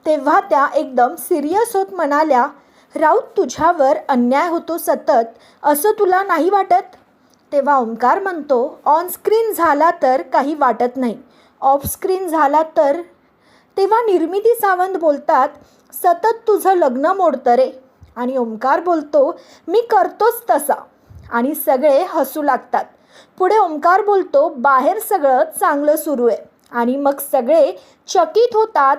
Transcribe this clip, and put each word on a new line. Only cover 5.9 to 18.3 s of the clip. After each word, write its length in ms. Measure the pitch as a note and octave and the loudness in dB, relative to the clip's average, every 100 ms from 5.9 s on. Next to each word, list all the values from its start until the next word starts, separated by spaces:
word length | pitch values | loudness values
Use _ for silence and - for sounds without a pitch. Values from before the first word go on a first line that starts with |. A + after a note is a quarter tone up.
तुला 320 | G#4+ G4 F#4 | 0 0 0
नाही 260 | G4 E4 E4+ | 0 0 0
वाटत?" 460 | G4+ G4 F4+ G4 - _ _ _ _ _ | 0 2 0 0 -18 _ _ _ _ _
तेव्हा 240 | C#4+ C4 C#4 | -2 0 0
ओमकार 420 | A3+ A3+ B3 F4+ | 0 -2 0 0
म्हणतो, 600 | G4 E4+ D4 B3 C#4 - - | -2 -8 -2 0 0 -4 0
"ऑनस्क्रीन 680 | D#4 F4+ - - G#4+ A4+ | 0 0 -8 -2 0 0
झाला 360 | E4 E4 C#4+ E4 F4 | 0 0 2 2 2
तर 180 | C4 B3+ | 0 0
काही 340 | C4 D#4+ C#4 D#4 | 0 -2 -2 0
वाटत 420 | B3+ A3+ B3 C4 | 0 0 -4 -2
नाही, 200 | B3 G3 - _ _ _ | -6 -6 -14 _ _ _
ऑफस्क्रीन 680 | C4 C#4 C#4+ - G4 F#4 F#4 | 0 0 -2 -8 -4 -4 -2
झाला 360 | D#4 C#4 D4+ | 0 2 2
तर?" 380 | D#4+ E4 D4 E4+ E4+ _ _ _ _ _ _ - | 0 0 0 0 -6 _ _ _ _ _ _ -4
तेव्हा 240 | G4 A4 | 0 0
निर्मिती 540 | A#4 F4+ D#4+ G4 A4+ A#4 | 2 0 0 0 0 0
सावंत 400 | G4+ F4+ F#4 F#4+ | 0 0 -2 -2
बोलतात, 520 | D#4+ C#4+ - D4 C#4+ - _ _ _ | -2 -2 0 0 0 -4 _ _ _
"सतत 420 | - F#4 E4+ A4 A4+ - | -4 -2 0 -2 -2 0
तुझं 260 | G4 E4+ | 0 2
लग्न 320 | F#4 D4 A#3+ D#4 | 2 0 0 -2
मोडतं 460 | G4 E4+ C4+ B3 | 0 0 0 0
रे." 200 | A#3+ C4 - _ _ - - | 2 0 -4 _ _ -20 -8
आणि 220 | B3 | -6